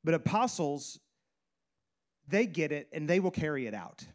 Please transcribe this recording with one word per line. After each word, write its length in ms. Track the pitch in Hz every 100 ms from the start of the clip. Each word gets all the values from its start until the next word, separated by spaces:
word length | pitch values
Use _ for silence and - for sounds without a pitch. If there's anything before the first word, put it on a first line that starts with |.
But 100 | 160
apostles, 840 | 160 117 208 247 - 151 143 - - _ _ _ _ _ _ _ _ _ _ _ _ 143
they 180 | 196 233
get 260 | 165 151
it 160 | 147 143
and 160 | - 151
they 100 | 180
will 120 | 185
carry 340 | - 156 143 117
it 80 |
out. 320 | 104 85 - -